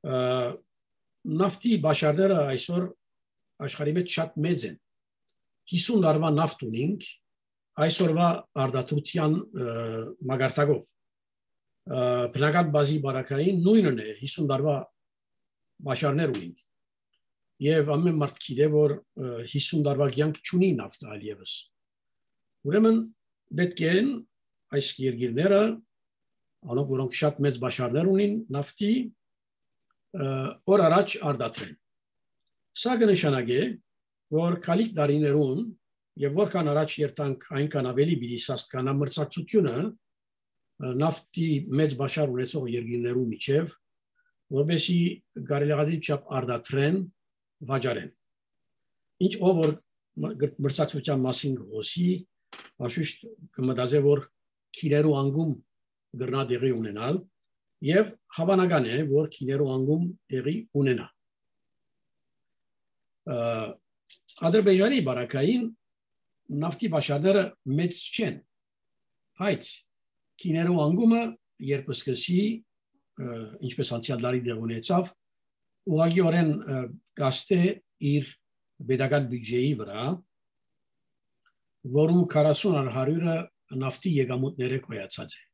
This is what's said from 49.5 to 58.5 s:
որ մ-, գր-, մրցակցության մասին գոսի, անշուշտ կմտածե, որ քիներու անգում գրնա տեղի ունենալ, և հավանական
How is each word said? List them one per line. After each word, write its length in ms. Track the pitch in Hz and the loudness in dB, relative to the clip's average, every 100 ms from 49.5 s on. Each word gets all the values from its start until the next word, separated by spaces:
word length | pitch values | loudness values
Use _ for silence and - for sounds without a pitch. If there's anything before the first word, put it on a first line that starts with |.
| 175 | 4
որ 160 | 156 - _ _ _ - | 2 0 _ _ _ -8
մ-, 160 | 151 | -8
գր-, 220 | - 143 - | -2 -4 -2
մրցակցության 680 | 139 139 147 147 131 135 | -4 0 -2 -4 -2 0
մասին 320 | 127 131 143 92 | 0 -2 -4 -6
գոսի, 520 | 92 110 107 175 175 180 - _ _ - - _ | -8 -8 -6 -2 0 -2 -6 _ _ -20 -20 _
անշուշտ 500 | 123 139 151 - - - - | -6 -4 -6 -8 -18 -20 -18
կմտածե, 520 | - 127 123 123 147 | -4 -2 -2 2 4
որ 200 | 143 143 - _ _ _ _ | 4 2 0 _ _ _ _
քիներու 420 | - 156 147 151 139 | -6 0 2 4 2
անգում 400 | 139 143 160 135 _ _ _ _ _ | 0 0 -2 -4 _ _ _ _ _
գրնա 300 | 117 123 135 | -10 -4 -2
տեղի 280 | 127 123 131 | -2 0 0
ունենալ, 480 | 117 110 104 120 185 - _ _ _ _ _ | 0 -4 -6 -2 -4 -4 _ _ _ _ _
և 320 | 139 180 208 - _ | 2 2 2 -4 _
հավանական 560 | - 170 | -4 2